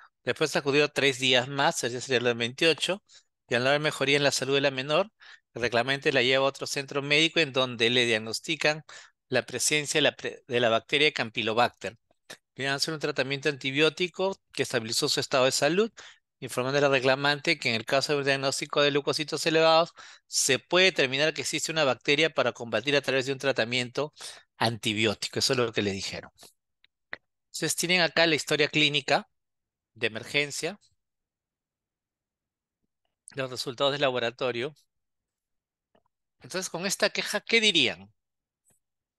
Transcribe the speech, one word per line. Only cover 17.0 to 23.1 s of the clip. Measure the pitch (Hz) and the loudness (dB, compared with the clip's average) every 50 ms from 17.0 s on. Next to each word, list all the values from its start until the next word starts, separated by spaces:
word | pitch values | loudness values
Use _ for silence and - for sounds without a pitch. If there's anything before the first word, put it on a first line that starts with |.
| 123 135 131 135 143 143 143 143 - 175 165 147 | 4 2 2 2 2 0 0 0 0 -2 -2 -2
que | - 131 | -2 -2
en | 113 | -2
el | 110 110 | -2 -2
caso | - 139 135 - - 147 | 0 0 0 2 0 -2
de | 143 | 0
un | 139 | 0
diagnóstico | 139 135 139 135 139 131 - 160 147 - 151 | 0 0 0 0 -2 -2 -4 -6 -2 2 2
de | 143 143 | 2 4
leucocitos | 143 147 139 156 135 - 156 147 165 147 - | 2 0 0 -2 -2 -4 -4 -6 -6 -4 -2
elevados, | 170 160 160 160 160 160 160 170 - - - - - - - _ | 2 2 4 6 6 6 4 4 2 -4 -20 -20 -20 -20 -20 _
se | - - - - - 131 120 | -6 -4 -2 2 2 0 0
puede | - - 170 180 185 | 0 2 4 4 4
determinar | 190 160 - 143 127 131 139 151 160 151 | 4 4 2 0 2 2 0 0 0 0
que | 147 | -2
existe | 127 - - 151 - - | -6 -4 -4 -4 -4 -4
una | 160 160 151 | -2 0 2
bacteria | 135 123 113 - - 147 143 160 156 - | 0 0 0 0 0 2 2 2 0 2
para | - 123 120 113 | 0 0 0 -2
combatir | - 120 117 110 107 107 143 143 | -6 -8 -4 -2 -2 0 2 0
a | 143 | 0
través | - - | 0 0